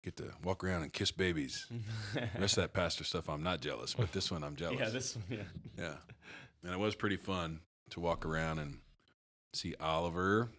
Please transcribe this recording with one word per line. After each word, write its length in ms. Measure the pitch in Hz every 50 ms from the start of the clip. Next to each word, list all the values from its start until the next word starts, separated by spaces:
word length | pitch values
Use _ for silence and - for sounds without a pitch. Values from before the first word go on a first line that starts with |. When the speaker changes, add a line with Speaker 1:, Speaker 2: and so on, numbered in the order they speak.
Speaker 1:
Get 140 | - 90 -
to 160 | - 76 67 - -
walk 200 | 76 90 95 - -
around 180 | 92 92 85
and 100 | 76 69
kiss 200 | - - 101 -
babies. 540 | - - 92 92 87 78 - 131 - - - -
Speaker 2:
<laughs> 420 | 117 117 107 107 110 110 107 101 117
Speaker 1:
The 140 | 143 120 110 - -
rest 180 | 98 98 - -
of 60 | 87
that 80 | - -
pastor 300 | 95 87 85 - - 78
stuff, 260 | - - 87 80 -
I'm 120 | 76 76
not 180 | 80 90 90 78
jealous, 320 | 71 73 67 60 58 - -
but 180 | - 113 87
this 180 | - 95 - -
one 120 | 90 80
I'm 140 | 73 73 73
jealous." 240 | 73 85 82 127 135
Speaker 2:
Yeah, 80 | 123 110
this 260 | 113 127 127 - -
one, 80 | 120 95 90
yeah. 140 | 120 104 101 - - - - - - -
Speaker 1:
Yeah. 160 | 87 82 71 - - - - - - - - - - - _ _ -
And 80 | 87
it 60 | 90 92
was 160 | 104 107 101
pretty 240 | - - 104 95 85
fun 420 | - 98 95 90 85 80 80 80 - _ _ _ _ -
to 100 | - 87
walk 240 | 85 85 85 - -
around 340 | 80 78 80 80 80 80 80
and 200 | 76 71 67 - - - - _ _ _ _ _ _ _ _ _ _ _
see 220 | - - - 87 - -
Oliver 680 | 80 80 80 82 85 87 82 87 90 95 104 110 120 113 -